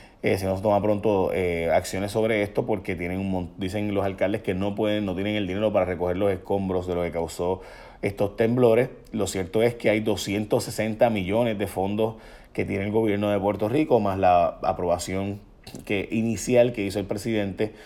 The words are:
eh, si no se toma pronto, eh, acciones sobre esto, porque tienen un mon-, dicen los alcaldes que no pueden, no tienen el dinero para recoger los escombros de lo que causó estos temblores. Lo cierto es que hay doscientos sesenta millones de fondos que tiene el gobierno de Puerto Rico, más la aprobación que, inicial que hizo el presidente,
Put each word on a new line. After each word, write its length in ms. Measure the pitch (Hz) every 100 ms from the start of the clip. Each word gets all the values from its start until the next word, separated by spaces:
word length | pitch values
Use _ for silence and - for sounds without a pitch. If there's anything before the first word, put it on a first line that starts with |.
| - -
eh, 160 | 110 98
si 80 | 95
no 100 | 95
se 60 |
toma 200 | 107 101
pronto, 480 | 104 101 110 98 90
eh, 380 | 92 90 85 82
acciones 380 | 80 - 95 101
sobre 320 | 110 110 110
esto, 240 | 104 - 123
porque 300 | 104 95 87
tienen 240 | 87 95
un 100 | 98
mon-, 200 | 92 85 -
dicen 360 | 92 104 104
los 100 | 98
alcaldes 380 | 98 95 95 110
que 120 | -
no 200 | 92 101
pueden, 320 | 104 107 107 98
no 80 |
tienen 220 | 90 101 107
el 100 | 92
dinero 260 | 95 107
para 120 | 101
recoger 320 | 90 85 90 90
los 160 | 101
escombros 560 | 92 - 98 95 92 90
de 80 | 87
lo 60 |
que 80 | 85
causó 480 | 82 80 - 87 92 - - - -
estos 320 | - - 98 -
temblores. 520 | 113 123 120 113 131 - -
Lo 160 | 107 95
cierto 340 | 95 90 110
es 120 | 117
que 160 | 117 113
hay 100 | 107
doscientos 640 | 107 98 - 101 107 123
sesenta 460 | 113 - 110 107 120
millones 480 | 107 90 110 120 104
de 100 | 95
fondos 480 | 92 98 104 110 113 - - -
que 120 | -
tiene 200 | 98 98
el 60 | 101
gobierno 400 | 110 110 101 104
de 80 | 101
Puerto 300 | 101 98 104
Rico, 320 | 147 156 120
más 180 | 101 95
la 400 | 92 87 85 -
aprobación 800 | - 92 87 87 - 95 98 101 - - - -
que, 240 | - 101 -
inicial 640 | 113 113 98 - 120 120
que 100 | 110
hizo 160 | 98 101
el 60 |
presidente, 720 | 95 107 117 107 101 92 107 -